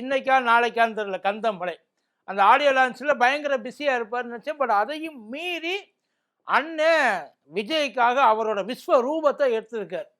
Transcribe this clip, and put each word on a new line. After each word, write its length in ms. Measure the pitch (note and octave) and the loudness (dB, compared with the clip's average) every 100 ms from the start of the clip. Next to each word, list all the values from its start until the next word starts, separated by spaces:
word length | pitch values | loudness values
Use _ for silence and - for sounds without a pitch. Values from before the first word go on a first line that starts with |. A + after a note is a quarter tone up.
இன்னைக்கா 360 | B3+ C4+ C4 C4 A#3+ | -4 -4 2 2 4
நாளைக்கான்னு 480 | A#3 A#3+ A3+ A3+ G#3+ | 2 2 0 0 -2
தெரியல, 180 | G3+ F#3 | -6 -4
கந்தமலை. 520 | G3 G#3+ A3 F#3 F3+ D#3+ _ _ _ _ - | -4 -2 -4 -4 -8 -10 _ _ _ _ -8
அந்த 120 | F#3+ | 2
ஆடியோ 260 | G3 C4 C#4+ | 6 6 4
லான்ச்ல 420 | C4 B3+ - C#4+ B3+ | 2 0 -2 -2 2
பயங்கர 380 | A#3+ D4 C#4+ C4 | 2 0 -2 -4
பிஸியா 340 | A#3 - C#4+ | -6 -4 -2
இருப்பாருன்னு 400 | B3 G#3+ A#3+ A#3+ | -2 -4 -8 -8
நினைச்சேன். 260 | A#3 C#4+ D4+ | -10 -10 -4
But 100 | B3+ | 0
அதையும் 460 | G3+ A3 D4+ D#4+ C#4+ G#3+ | 0 0 -6 -10 -14 -14
மீறி 460 | C#4 F4+ E4 E4 G4 - _ _ _ _ _ - | -10 -8 -6 -6 -8 -10 _ _ _ _ _ 0
அண்ணன் 600 | G#3 D#4 D#4 D#4+ D#4+ B3+ F#3 C3+ _ C#3 | 0 0 0 2 4 2 -2 -8 _ _
விஜய்க்காக 640 | E3+ G#3+ D#4+ C#4+ B3 A#3+ B3+ | -8 -4 -2 -2 2 2 4
அவரோட 360 | A#3+ A3 A3 G3+ | 4 4 0 -2
விஸ்வரூபத்தை 840 | F#3 B3+ - C#4+ B3 D#4 D4 C#4+ C#4 | -4 -6 2 2 2 0 0 2 0
எடுத்திருக்கார். 580 | A3 G3+ A3+ F3 E3+ - | 0 -4 -10 -8 -10 -12